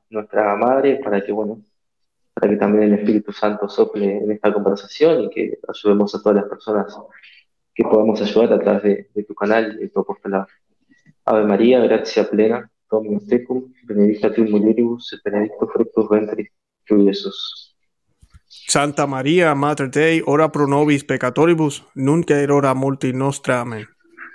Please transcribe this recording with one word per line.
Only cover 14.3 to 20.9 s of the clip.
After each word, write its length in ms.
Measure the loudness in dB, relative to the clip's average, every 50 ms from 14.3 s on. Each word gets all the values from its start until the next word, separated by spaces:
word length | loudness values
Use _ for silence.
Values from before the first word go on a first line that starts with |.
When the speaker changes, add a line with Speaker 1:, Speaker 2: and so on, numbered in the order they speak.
| 0
Speaker 1:
tu 80 | 0
in 100 | 0 2
mulieribus, 600 | 2 2 4 2 2 2 2 0 -2 -6 -10 -14 -14
et 80 | -10 -8
benedictus 460 | -4 -2 -2 -2 -4 -4 -4 -6 -2
fructus 380 | -2 -2 -2 -2 0 -2 0 2
ventris 420 | 2 0 0 0 -4 -8 -8 -10 _ _ _ _ _ _ _
tui, 200 | 0 2 4 4
Jesús. 720 | 4 2 0 -4 -10 -10 -10 -12 -12 -14 -16 -20 -20 _ _ _ _ _ _ _ _ _ _ _ _ _ -20 _ _
Speaker 2:
Santa 580 | -20 -14 -6 -4 -2 0 0 -2 -2 -2 -4 -4
María, 480 | -4 -4 -2 0 2 2 2 2 2
Mater 340 | 2 0 -2 -2 -2 -4 -4
Dei, 320 | 0 0 2 2 2 0 0
ora 260 | 0 2 2 2 2
pro 160 | 0 0 0 0
nobis 380 | 2 2 2 2